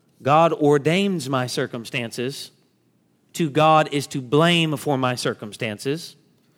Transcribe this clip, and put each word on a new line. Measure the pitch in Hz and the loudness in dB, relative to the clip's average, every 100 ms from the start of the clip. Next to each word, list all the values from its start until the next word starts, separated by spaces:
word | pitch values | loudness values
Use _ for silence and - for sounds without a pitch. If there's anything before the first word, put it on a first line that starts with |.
| _ _ | _ _
"God | 131 151 165 | 2 4 4
ordains | 156 147 147 139 175 202 180 131 | 4 2 4 2 0 0 -2 -2
my | 135 123 | -4 -4
circumstances," | - 127 123 113 135 117 - 123 143 - _ _ _ _ _ _ _ _ | -4 -6 -8 -8 -6 -6 -6 -8 -8 -14 _ _ _ _ _ _ _ _
to, | - 160 | -4 -2
"God | 139 156 156 156 | 2 6 6 4
is | 143 - | -2 -4
to | 143 | -8
blame | 127 147 170 170 160 143 | 0 2 4 4 0 -2
for | 147 135 | -2 -2
my | 127 123 | -2 -2
circumstances." | 139 107 110 98 117 104 135 160 170 - _ _ _ | -4 -6 -10 -8 -8 -6 -6 -8 -10 -20 _ _ _